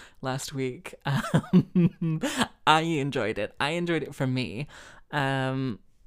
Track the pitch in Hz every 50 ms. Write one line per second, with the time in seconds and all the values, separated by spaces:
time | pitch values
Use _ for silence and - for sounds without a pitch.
0 | - - - - - 131 127 135 - - 147 131 131 127 123 165 - - - -
1 | - 143 139 - - 659 - 151 - - - 180 - - - 180 170 180 - -
2 | 170 160 160 156 - 302 - 262 - - - _ - - 156 160 160 165 165 147
3 | 135 143 - 139 107 107 - 101 104 - - - 139 143 160 175 175 170 170 156
4 | 143 - 139 - 143 131 127 131 123 82 90 117 143 - - - - - - -
5 | - - - 147 139 135 135 135 131 131 131 131 135 131 104 - - - _ _
6 | -